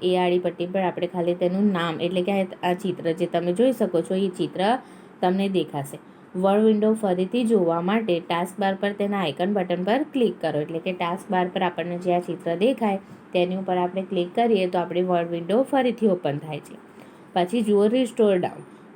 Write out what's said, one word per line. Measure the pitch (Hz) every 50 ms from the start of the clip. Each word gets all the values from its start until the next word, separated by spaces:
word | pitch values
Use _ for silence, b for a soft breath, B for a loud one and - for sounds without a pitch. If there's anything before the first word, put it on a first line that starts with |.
| -
એ | 180 180
આડી | 180 180 180 175 180
પટ્ટી | 180 175 170 - 175
પર | 180 185 196
આપણે | 190 175 165 170 175
ખાલી | 180 - 180 170 175 175
તેનું | 180 185 175 180 196 208 208
નામ, | 190 170 170 170 160 -
એટલે | - 175 185 180
કે | 180 196 202 196
આ, | 190 190 - - -
આ | 180 175
ચિત્ર | 180 - 190 180 - - 165
જે | 165 175 180
તમે | 175 - 170 170 175 175
જોઈ | 190 240 269
શકો | 247 - 220 - - 165
છો | 175 - 190
એ | 185 202
ચિત્ર | 190 185 - 175 147 - 175 185 208 247 262 B B B B B B B -
તમને | - 180 185 196 196 196
દેખાશે. | 190 175 156 151 - 147 139 143 - - B B B B B - - 185
વર્ડ | 185 196 196 208
વિન્ડો | 220 220 220 208 208 214 220
ફરીથી | 220 - 196 175 185 185 185 - 247 247
જોવા | 220 233 202 175 165 165 170
માટે | 175 185 208 233 220 214 175 165
ટાસ્ક | 170 - 175 170 180 180 - -
બાર | 196 196 196
પર | 190 202 202
તેના | 202 - 202 202 202 196
આઇકન | 185 156 143 - 175 202 208
બટન | 202 180 180 175 170 180
પર | 202 220 269 302 302 -
ક્લિક | 277 240 196 180 -
કરો, | - 160 156 147
એટલે | 151 147 165 165
કે | - 185
ટાસ્ક | 185 180 180 170 175 180 - -
બાર | 190 185 180
પર | 180 180 190 185
આપણને | 175 175 - 170 175 175
જે | 175 180 180 175
આ | 175
ચિત્ર | 175 180 170 - - 165 170
દેખાય | 170 202 254 277 - 226 208 196 196 B B B B B - -
તેની | 180 175 180 185
ઉપર | 190 190 190 180
આપણે | 180 180 180 180 185
ક્લિક | 190 185 196 180 175 175 -
કરીએ | 233 233 233 226 190 185
તો | 180 185 180
આપણી | 170 - 170 175
વર્ડ | 185 180 180 170 170
વિન્ડો | 170 170 170 170 165 190 240 269
ફરીથી | 262 285 269 254 247 220 - 220
ઓપન | 214 185 180 - 151 143
થાય | 147 156 156 151 147
છે. | - - - - - B B B B B B B B B -
પછી | 185 175 180 - 247
જુઓ, | 214 208 208 202 202
રિસ્ટોર | 214 233 262 262 226 - - 220 208 196
ડાઉન. | 180 180 - - - - - - - - - -